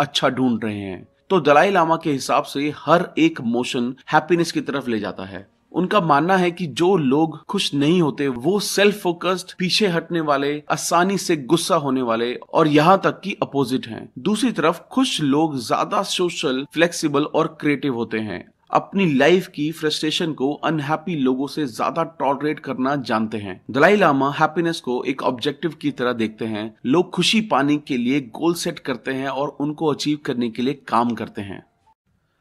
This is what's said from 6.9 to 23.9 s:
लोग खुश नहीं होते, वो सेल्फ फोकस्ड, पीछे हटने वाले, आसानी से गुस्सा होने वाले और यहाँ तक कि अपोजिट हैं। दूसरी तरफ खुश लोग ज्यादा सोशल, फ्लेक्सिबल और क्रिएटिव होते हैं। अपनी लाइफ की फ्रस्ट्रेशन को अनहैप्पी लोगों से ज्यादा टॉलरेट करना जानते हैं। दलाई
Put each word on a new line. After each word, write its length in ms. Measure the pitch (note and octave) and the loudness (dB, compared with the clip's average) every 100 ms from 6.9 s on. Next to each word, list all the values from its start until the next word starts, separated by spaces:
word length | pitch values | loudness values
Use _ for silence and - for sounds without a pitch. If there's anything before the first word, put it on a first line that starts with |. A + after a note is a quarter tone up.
| G3 | 4
लोग 480 | C3+ C#3 D#3+ D3+ | 4 4 2 -2
खुश 300 | - G3+ - | -6 -4 -2
नहीं 280 | C#3+ C#3+ F3+ | 2 4 4
होते, 260 | D#3 B2 C#3 | 2 0 -2
वो 320 | B2 C3+ G3+ | -2 0 0
सेल्फ 400 | F#3+ - G#3 G#3 | 0 2 4 4
फोकस्ड, 520 | F3+ F3 F3 F#3 - - | -2 -2 -2 -4 -6 -6
पीछे 280 | F3+ - G#3 | -2 2 2
हटने 340 | E3+ E3 E3+ | 0 -2 -2
वाले, 420 | D#3 C#3 C#3+ D3 - | 0 0 0 -4 -4
आसानी 480 | D#3+ - E3+ F#3 F#3+ | -4 2 2 2 0
से 180 | - E3 | 0 -2
गुस्सा 400 | B2 D#3+ - F3 | 2 0 2 0
होने 260 | C#3+ C3 | 2 0
वाले 320 | B2 A2+ A#2+ | 0 0 -2
और 340 | B2 - - D#3 | -4 -2 2 4
यहाँ 320 | D3 D#3 G3 | 6 6 6
तक 160 | F3 - | 4 -2
कि 160 | F#3 - | -6 -6
अपोजिट 440 | A#2+ C#3 B2 B2+ - | -4 -2 0 -2 -4
हैं। 260 | G#2+ A2 - | -12 -14 -6
दूसरी 340 | B2+ G#3+ B3+ | -2 0 0
तरफ 340 | E3+ E3 F3 - | 2 0 0 -4
खुश 280 | - C4 - | 0 0 0
लोग 380 | D3+ C#3 D#3+ C3+ | 2 2 2 -2
ज्यादा 440 | A2 D3 E3 G3+ | -2 -2 0 -2
सोशल, 640 | G3 - F3+ E3+ D3+ C3 C#3+ | -2 -2 -2 -2 -4 -4 -4
फ्लेक्सिबल 500 | D3+ E3+ E3+ D#3 C#3+ | 0 0 2 0 0
और 360 | D3+ D3 D#3+ D#3 | 0 0 -2 -2
क्रिएटिव 340 | D3 C#3 C#3+ | -2 0 -2
होते 240 | A#2 A2+ A2 | -2 -2 -4
हैं। 340 | G#2+ F2 - _ _ | -6 -8 -12 _ _
अपनी 440 | - - G3 F#3 | -2 0 0 2
लाइफ 320 | C3+ C#3+ F#3 F3+ | 4 6 4 2
की 260 | - D3+ | -6 -6
फ्रस्ट्रेशन 600 | D#3+ D#3 D3 D#3 D3+ F3 | -4 -4 -2 -2 -2 -4
को 200 | C#3 C3 | -2 -2
अनहैप्पी 640 | D3 C#3 D#3 C#3 D#3 D#3 E3 | -2 -2 -2 -2 -4 -4 0
लोगों 300 | B2+ C3 C#3 | 0 0 -2
से 200 | D3+ C#3+ | -4 -6
ज्यादा 360 | A2 - D#3 | -4 -4 -2
टॉलरेट 580 | D#3+ - C3+ C#3 D3 D3+ | -4 -2 -2 0 -2 -4
करना 360 | - B2+ C3 D3 | -6 -4 -2 -2
जानते 420 | A#2 A2+ A2 A2+ | -2 -2 -2 -4
हैं। 220 | G2+ F#2+ - | -8 -10 -6
दलाई 260 | C3+ D#3+ | 4 4